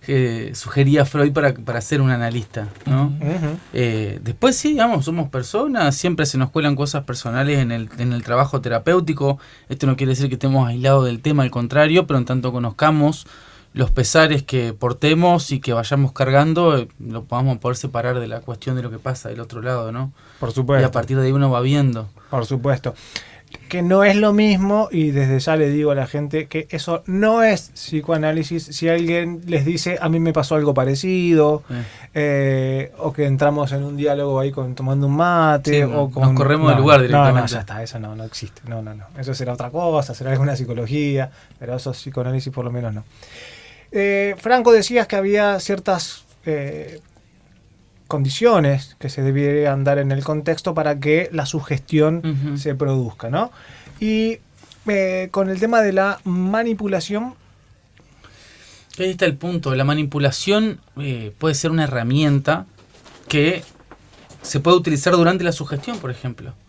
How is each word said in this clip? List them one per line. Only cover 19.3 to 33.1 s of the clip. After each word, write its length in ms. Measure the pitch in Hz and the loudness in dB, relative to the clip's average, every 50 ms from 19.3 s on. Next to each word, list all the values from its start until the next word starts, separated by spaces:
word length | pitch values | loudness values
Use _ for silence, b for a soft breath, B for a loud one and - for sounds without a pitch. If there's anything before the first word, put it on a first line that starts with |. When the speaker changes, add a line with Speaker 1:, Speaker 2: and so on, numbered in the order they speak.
| 113 117 | -12 -12
Speaker 1:
otro 200 | 120 - 120 117 | -14 -12 -12 -8
lado, 300 | 110 127 127 120 113 110 | -6 -4 -4 -4 -6 -6
¿no? 220 | 117 123 135 135 b b b b b b | -6 -8 -8 -8 b b b b b b
Speaker 3:
Por 120 | 139 117 113 | -8 -4 -2
supuesto. 280 | 135 127 123 139 135 | -2 0 2 4 4
Speaker 1:
Y 40 | 123 | 4
a 40 | - | 2
partir 260 | - 123 117 127 135 135 | 0 -2 -2 -2 -2 0
de 60 | 131 | 2
ahí 60 | 131 135 | 2 2
uno 160 | 139 143 135 | 2 2 2
va 100 | 127 120 | 2 2
viendo. 480 | 123 131 143 147 139 131 117 113 113 101 - - - _ | 2 2 2 2 2 2 0 -2 -8 -12 -16 -20 -12 _
Speaker 3:
Por 160 | - 127 113 | -4 -4 -4
supuesto. 480 | - 139 123 117 143 131 135 - 127 - B B B B B B B B B B B B B B - | -2 -4 -2 0 -2 -2 -2 -4 -8 -8 B B B B B B B B B B B B B B -8
Que 140 | - 180 175 | -4 -2 2
no 200 | 175 185 196 202 | 4 4 6 6
es 120 | 208 196 | 6 6
lo 180 | 208 214 214 208 | 6 4 4 4
mismo, 560 | 208 214 214 202 185 196 196 208 214 220 - | 4 4 4 4 2 2 2 2 2 0 0
y 200 | - 165 156 151 | 0 0 0 2
desde 280 | 139 139 139 135 135 131 | 2 2 2 2 2 2
ya 160 | 131 160 160 | 2 2 2
le 140 | 160 151 143 | 2 2 2
digo 220 | 143 151 151 151 | 2 2 2 2
a 40 | 139 | 2
la 120 | 139 131 | 0 -2
gente 400 | 131 - 147 147 143 151 156 147 | -4 -4 -6 -4 -2 -4 -6 -6
que 200 | 143 - 160 160 - | -4 -6 -8 -6 -6
eso 320 | - 160 - 175 165 170 - | -10 -8 -4 -4 -4 -4 -4
no 380 | - 185 196 214 220 220 233 226 | -4 -2 2 2 2 4 4 4
es 260 | 220 202 170 - - - | 4 2 0 -4 -12 -16
psicoanálisis. 880 | - - - 160 151 143 156 165 156 156 156 156 165 156 - 170 165 160 | -16 -10 -6 -6 -4 -2 0 0 0 0 0 0 -2 -4 -4 -6 -8 -8
Si 240 | - 147 - 160 165 | -8 -8 -2 0 0
alguien 520 | 165 170 170 165 170 170 170 170 175 165 175 | 2 2 0 0 0 -2 -2 -4 -6 -8 -6
les 180 | 175 170 147 139 | -2 0 0 0
dice, 320 | 160 175 160 - 175 180 170 | 0 -2 -2 -4 -4 -4 -2
"A 80 | 175 160 | 0 0
mí 100 | 160 165 | 2 2
me 140 | 165 165 151 | 2 2 2
pasó 220 | 160 143 - 160 | 0 0 2 0
algo 180 | 151 147 147 135 | 2 2 2 2
parecido", 880 | 131 127 135 139 139 - 185 185 180 175 175 165 156 151 151 151 147 147 B | 2 2 2 0 0 0 0 0 2 4 4 6 6 6 4 2 0 -4 B
Speaker 1:
Eh. 140 | 127 120 113 101 B B B B _ | -8 -8 -8 -10 B B B B _
Speaker 3:
eh, 760 | 151 147 147 143 139 139 135 135 131 131 131 135 135 135 - - | -2 0 0 2 2 2 2 2 0 0 0 -2 -4 -6 -8 -10
o 160 | - 160 156 | -6 -6 -6